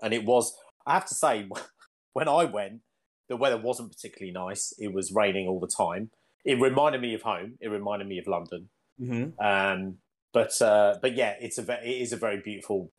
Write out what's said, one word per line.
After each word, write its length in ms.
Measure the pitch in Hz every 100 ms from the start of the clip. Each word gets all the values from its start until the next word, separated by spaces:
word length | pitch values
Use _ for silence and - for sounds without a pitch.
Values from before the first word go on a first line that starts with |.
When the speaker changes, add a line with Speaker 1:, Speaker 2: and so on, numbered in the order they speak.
Speaker 1:
and 120 | 113
it 100 | 117
was, 320 | 107 123 117 - - _ -
I 80 |
have 120 | 156 -
to 80 |
say, 320 | - 156 113 98 101 - _
<laughs> 320 | - _ _
when 120 | - 156
I 200 | 151 170
went, 340 | - 98 113 _ _ _ _ -
the 80 | 120
weather 220 | 135 117
wasn't 340 | 113 120 117
particularly 400 | - 107 - 95
nice. 400 | 90 92 101 - -
It 160 | 107
was 180 | 95 90
raining 340 | 98 104 95 92
all 140 | 92
the 80 | 87
time. 420 | - 90 90 113 _ _ _ -
It 120 | 127
reminded 440 | 131 131 151 135
me 100 | 123
of 100 | 110
home. 360 | 117 92 101 123
It 80 | 113
reminded 400 | 104 101 104 98
me 100 | 92
of 80 | 92
London. 440 | 87 85 87 90 _ _ -
Speaker 2:
Mm-hmm. 380 | 127 120 165 -
Speaker 1:
Um, 600 | 104 98 98 92 95 90 _ _ _
but, 280 | 120 110 -
uh, 360 | 113 104 101 98
but 140 | 131
yeah, 220 | 123 117 101
it's 180 | 117 -
a 40 |
ve-, 120 | 107
it 280 | 120 120 127
is 100 | 123
a 40 | 120
very 240 | 113 101
beautiful 500 | 104 101 - 101 87